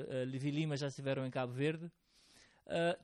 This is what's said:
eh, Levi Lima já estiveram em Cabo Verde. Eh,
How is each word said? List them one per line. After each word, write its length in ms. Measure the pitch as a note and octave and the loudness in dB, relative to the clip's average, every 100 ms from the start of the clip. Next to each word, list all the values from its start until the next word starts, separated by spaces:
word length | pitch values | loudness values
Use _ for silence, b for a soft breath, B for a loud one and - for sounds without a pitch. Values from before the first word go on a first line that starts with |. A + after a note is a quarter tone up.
| - | -2
eh, 180 | C3 B2+ | -2 -2
Levi 240 | C3 C#3+ | 0 0
Lima 260 | D3 D#3 C#3+ | 2 0 0
já 120 | C#3 | -2
estiveram 380 | C3+ C3+ C3+ C3 | -2 0 0 0
em 40 | |
Cabo 240 | C3 B2 | 0 -2
Verde. 380 | B2+ D3 D#3+ E3+ - b b b b b b - | 2 0 0 -6 -14 b b b b b b -2
Eh, 280 | E3+ E3+ - | 2 2 0